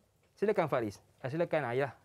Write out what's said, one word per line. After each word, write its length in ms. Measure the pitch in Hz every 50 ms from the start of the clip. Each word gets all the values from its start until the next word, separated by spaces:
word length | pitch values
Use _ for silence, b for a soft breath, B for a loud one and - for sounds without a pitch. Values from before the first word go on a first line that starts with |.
| _ _ _ _ _ _
Silakan 400 | _ - - 208 208 - 170 139
Faris. 240 | - 131 117 104 - - _ _ _ _
Uh, 80 | - 131
silakan 400 | 131 165 175 170 - 156 143 120
Ayah. 240 | 120 131 143 131 - -